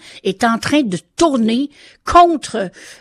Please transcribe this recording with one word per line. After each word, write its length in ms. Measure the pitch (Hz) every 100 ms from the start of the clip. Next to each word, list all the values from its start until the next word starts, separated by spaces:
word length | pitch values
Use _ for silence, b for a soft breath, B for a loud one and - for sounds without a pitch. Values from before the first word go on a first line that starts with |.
| B B
est 200 | - 190
en 120 | 233 226
train 240 | - 294
de 160 | 240 196 - -
tourner 520 | 330 262 226 233 285 b b b -
contre, 640 | 349 349 320 - - 180 B B B